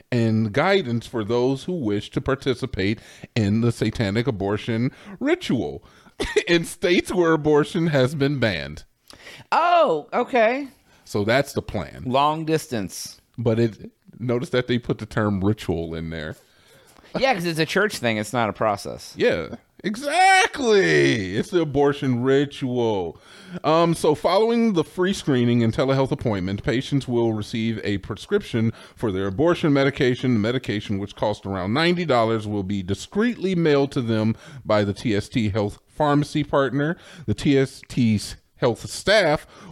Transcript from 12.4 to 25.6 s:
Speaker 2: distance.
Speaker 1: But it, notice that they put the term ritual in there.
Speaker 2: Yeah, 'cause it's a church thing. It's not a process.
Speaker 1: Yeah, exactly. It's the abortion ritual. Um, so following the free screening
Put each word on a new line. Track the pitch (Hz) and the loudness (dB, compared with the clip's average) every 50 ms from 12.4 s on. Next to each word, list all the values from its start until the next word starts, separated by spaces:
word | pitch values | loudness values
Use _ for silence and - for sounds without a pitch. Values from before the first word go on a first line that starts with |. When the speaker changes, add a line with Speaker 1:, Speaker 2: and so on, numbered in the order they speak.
| 160 | -2
Speaker 2:
distance. | 151 160 156 - - - 110 98 87 - - - - - - _ _ _ | -2 -2 -2 -2 -4 -6 -6 -6 -6 -8 -12 -14 -14 -16 -20 _ _ _
Speaker 1:
But | - 117 117 113 113 | -4 0 0 2 2
it, | 120 113 101 - - 226 - _ _ - - - | 2 0 -2 -6 -16 -20 -20 _ _ -20 -14 -8
notice | 113 127 120 120 131 - | -4 -2 -2 -2 -2 -2
that | - 123 123 | -2 -2 0
they | - 127 | 0 -2
put | 117 - - 107 | -2 -2 -4 -6
the | - 110 | -6 -8
term | - - 120 107 104 104 95 | -6 -2 0 0 0 0 2
ritual | 92 101 107 - - - 85 82 85 82 80 | 2 0 0 0 -2 -4 -4 -4 -4 -6 -6
in | 80 82 82 | -8 -8 -8
there. | 80 80 76 80 - - _ _ _ _ _ _ - - _ _ _ - - - - | -8 -8 -8 -10 -12 -14 _ _ _ _ _ _ -20 -20 _ _ _ -20 -18 -10 -4
Speaker 2:
Yeah, | - 233 269 247 | -2 0 0 0
'cause | 185 170 | 0 -2
it's | 175 165 151 | -4 -2 -2
a | 160 | -2
church | - - 190 208 214 - | 0 0 0 0 0 -2
thing. | - 123 117 110 | -2 -2 -2 -2
It's | 107 104 - - | -2 -4 -4 -2
not | 123 117 104 | -2 -2 -2
a | 98 | -2
process. | - 117 110 101 101 - - 58 - - - - | -2 -2 -2 -2 -2 -6 -10 -12 -12 -14 -16 -6
Speaker 1:
Yeah, | - 196 240 - - 78 - - - _ _ _ - - | -2 0 0 0 -2 -4 -8 -12 -16 _ _ _ -10 -8
exactly. | 202 214 233 262 285 302 349 370 381 381 381 381 - - - 269 233 214 196 180 165 156 147 139 139 131 113 95 90 95 | -8 -8 -6 -6 -2 2 4 4 6 6 6 4 2 0 -2 0 2 4 4 4 4 4 4 4 2 2 0 -2 -4 -4
It's | 113 - - | -4 -4 -2
the | 196 175 | 0 0
abortion | 165 151 127 143 143 143 143 143 147 135 127 117 | 0 0 2 2 2 2 2 0 0 0 0 0
ritual. | 123 135 135 139 147 139 - - 143 127 123 123 117 113 107 98 90 82 78 - _ - - - - 185 180 175 - | 2 2 2 2 2 0 -4 -6 -6 -4 -2 0 0 0 0 -2 -2 -6 -8 -12 _ -20 -20 -20 -18 -16 -12 -4 0
Um, | 143 156 165 170 165 165 | 2 4 4 4 2 2
so | - - 165 151 | 2 2 2 2
following | - - 185 180 202 220 233 233 233 233 226 202 | 2 2 2 2 4 4 4 4 2 2 2 2
the | 165 151 | 0 0
free | - - - 180 190 202 | -2 -2 -2 0 0 0
screening | - - - 139 123 120 120 120 120 | -2 0 0 2 2 4 4 4 4